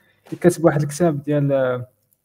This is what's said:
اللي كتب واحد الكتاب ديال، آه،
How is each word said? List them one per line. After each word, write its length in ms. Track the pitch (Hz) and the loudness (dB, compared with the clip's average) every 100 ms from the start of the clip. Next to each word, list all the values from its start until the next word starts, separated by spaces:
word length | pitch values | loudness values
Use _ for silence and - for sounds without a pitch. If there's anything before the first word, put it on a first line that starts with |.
| _ _ - | _ _ -16
اللي 140 | 160 | 0
كتب 240 | 175 170 | 2 4
واحد 180 | 165 143 | 2 2
الكتاب 400 | 147 - 175 143 | -2 -2 -2 -2
ديال، 300 | 147 147 143 | -2 -2 0
آه، 360 | 135 131 123 120 _ _ _ | 0 0 -4 -8 _ _ _